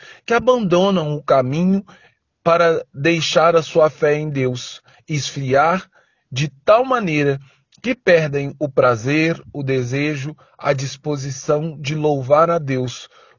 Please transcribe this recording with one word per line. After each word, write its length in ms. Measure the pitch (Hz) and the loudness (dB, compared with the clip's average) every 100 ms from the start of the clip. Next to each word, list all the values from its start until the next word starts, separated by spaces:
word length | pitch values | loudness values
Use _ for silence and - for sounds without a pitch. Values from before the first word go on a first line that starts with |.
| - - | -20 -14
que 80 | - | -2
abandonam 840 | 233 226 247 196 175 196 190 151 | 0 2 2 2 2 2 0 -2
o 80 | 147 | -4
caminho 640 | - 139 127 147 180 196 - - _ _ _ _ | 2 2 2 0 0 0 -2 -16 _ _ _ _
para 400 | 170 170 170 160 - | 0 2 4 0 -4
deixar 600 | 135 151 170 - 175 165 165 | -4 0 0 0 2 4 4
a 60 | |
sua 280 | 151 165 156 | 2 2 2
fé 240 | 147 151 | 2 0
em 160 | 147 151 | 0 -2
Deus 500 | 139 127 123 - - _ _ - | -4 -4 -4 -10 -18 _ _ -8
esfriar 800 | 151 - 147 135 - 160 185 - _ _ _ _ | -8 -6 -8 -2 2 2 0 -6 _ _ _ _
de 180 | 127 151 - | -6 -6 -2
tal 200 | - 220 | 2 2
maneira 540 | 262 254 190 151 143 139 - _ _ _ | 2 -2 0 0 0 -2 -6 _ _ _
que 120 | 208 | -6
perdem 600 | 254 - 165 151 139 139 143 | -2 2 4 2 -4 -6 -6
o 120 | 147 | -4
prazer, 680 | - 127 117 123 151 160 165 - | 2 2 2 0 0 0 -2 -8
o 100 | 147 | -8
desejo, 720 | 135 131 120 135 147 147 139 147 _ - | -4 -2 -2 -4 -4 -4 -8 -12 _ -8
a 160 | 143 | -4
disposição 1040 | 143 135 - 151 143 139 135 - 151 165 147 | -2 -4 -8 -8 -6 -8 -8 -2 -2 -2 -8
de 160 | 139 | -6
louvar 540 | 156 151 143 127 147 165 | -2 0 0 2 2 2
a 100 | 170 | 0
Deus, 520 | 139 131 127 - - _ _ | -2 -4 -4 -8 -18 _ _